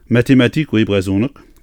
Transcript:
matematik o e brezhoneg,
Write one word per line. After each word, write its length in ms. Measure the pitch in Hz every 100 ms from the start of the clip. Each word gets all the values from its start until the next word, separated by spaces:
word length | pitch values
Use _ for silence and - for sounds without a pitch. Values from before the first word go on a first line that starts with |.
| _
matematik 640 | 117 - 131 120 156 151
o 80 | 110
e 20 |
brezhoneg, 480 | 104 101 95 98 123 - - _